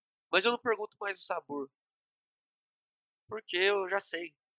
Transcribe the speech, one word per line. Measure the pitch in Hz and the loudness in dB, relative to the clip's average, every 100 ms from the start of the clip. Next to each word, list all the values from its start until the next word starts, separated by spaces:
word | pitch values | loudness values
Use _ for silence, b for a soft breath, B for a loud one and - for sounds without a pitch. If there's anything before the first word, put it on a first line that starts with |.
| _ _ _ | _ _ _
Mas | 180 214 | 2 4
eu | |
não | 240 | 2
pergunto | 247 208 208 _ | 0 -2 -4 _
mais | 202 190 | -6 -6
o | |
sabor. | - 175 - 143 135 _ _ _ _ _ _ _ _ _ _ _ _ _ _ _ - | -6 -6 -4 -8 -8 _ _ _ _ _ _ _ _ _ _ _ _ _ _ _ -12
Porque | 220 - 180 | -12 -4 2
eu | 196 202 185 | 4 4 2
já | 196 | 0
sei. | - 170 170 - _ | -2 -4 -8 -14 _